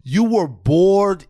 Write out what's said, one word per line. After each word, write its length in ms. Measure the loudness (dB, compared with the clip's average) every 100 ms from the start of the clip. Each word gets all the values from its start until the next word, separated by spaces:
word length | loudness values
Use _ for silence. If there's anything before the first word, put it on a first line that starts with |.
You 180 | -6 -2
were 240 | 0 0 -4
bored 800 | -4 -2 2 2 2 0 -4 -8